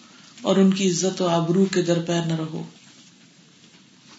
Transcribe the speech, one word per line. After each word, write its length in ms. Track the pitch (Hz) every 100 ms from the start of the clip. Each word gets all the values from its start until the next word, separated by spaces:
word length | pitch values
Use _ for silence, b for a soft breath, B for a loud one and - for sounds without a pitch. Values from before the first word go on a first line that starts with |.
| B B B B
اور 140 | - 190
ان 180 | 190
کی 160 | 190 190
عزت 320 | 165 185 185
و 60 | 180
آبرو 380 | 170 160 180 190
کے 160 | 180
در 180 | 170 170
پہ 120 | 170
نہ 220 | 170 165
رہو۔" 300 | 160 156 165 170 - - - - _ - _ _ _ - - _ _ -